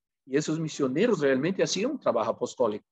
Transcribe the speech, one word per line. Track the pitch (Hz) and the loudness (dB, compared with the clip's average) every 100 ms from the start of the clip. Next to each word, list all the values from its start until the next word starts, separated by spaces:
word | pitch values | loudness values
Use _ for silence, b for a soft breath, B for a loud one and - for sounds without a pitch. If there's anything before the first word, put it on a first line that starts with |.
| _ _ - | _ _ -2
Y | 135 | -2
esos | 156 160 | 0 -2
misioneros | 160 - 143 135 240 185 | -4 -2 -2 2 2 2
realmente | 143 131 156 190 | 2 2 0 0
hacían | 160 180 233 | 0 0 -2
un | 294 | -2
trabajo | 131 113 110 | -2 0 0
apostólico. | 110 123 - 117 104 _ | -2 -4 0 0 -2 _